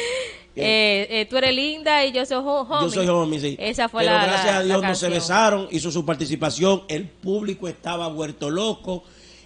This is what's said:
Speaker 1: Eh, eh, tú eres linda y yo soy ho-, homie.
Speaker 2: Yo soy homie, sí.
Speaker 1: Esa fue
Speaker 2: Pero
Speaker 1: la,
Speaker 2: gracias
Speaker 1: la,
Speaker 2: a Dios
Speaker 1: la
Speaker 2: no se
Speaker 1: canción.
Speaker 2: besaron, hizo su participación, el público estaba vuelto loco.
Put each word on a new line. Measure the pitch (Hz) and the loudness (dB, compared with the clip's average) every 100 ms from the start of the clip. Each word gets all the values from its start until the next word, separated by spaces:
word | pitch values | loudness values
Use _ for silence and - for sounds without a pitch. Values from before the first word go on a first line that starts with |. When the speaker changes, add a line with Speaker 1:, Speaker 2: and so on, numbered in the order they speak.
| 466 523 494 - - - | -4 -4 -6 -12 -14 -2
Speaker 1:
Eh, | 214 220 214 202 208 | 2 4 4 2 0
eh, | 220 214 | -2 -2
tú | 262 | 0
eres | 262 254 | 2 0
linda | 285 311 311 302 277 | -2 -2 0 2 2
y | |
yo | 247 269 | 0 -2
soy | 262 | -2
ho-, | 269 285 | 0 -2
homie. | 233 208 | 0 0
Speaker 2:
Yo | 175 | 0
soy | - 180 | 0 2
homie, | 175 160 151 | 2 2 0
sí. | 143 139 | -4 -4
Speaker 1:
Esa | 208 262 233 | -4 -2 -2
fue | 226 | 0
Speaker 2:
Pero | 214 214 | 2 4
Speaker 1:
la, | 196 | 4
Speaker 2:
gracias | 190 190 | 2 2
Speaker 1:
la, | 196 | 2
Speaker 2:
a | |
Dios | 185 190 | 2 2
Speaker 1:
la | 190 | 2
Speaker 2:
no | 180 | 0
se | 180 | 0
Speaker 1:
canción. | |
Speaker 2:
besaron, | 170 165 190 220 202 196 | -2 2 4 4 4 0
hizo | 160 165 | -4 -2
su | 160 156 | -2 -2
participación, | 151 151 143 156 143 185 190 - | -2 -2 -2 -2 2 2 2 0
el | 156 170 | -8 -8
público | - 190 208 208 190 180 | -8 -4 -2 -2 -6 -8
estaba | - 170 175 170 | -8 -6 -6 -4
vuelto | 151 151 147 147 | -4 -6 -6 -4
loco. | 165 220 202 185 180 - - - - | -2 -2 -4 -6 -10 -10 -20 -20 -20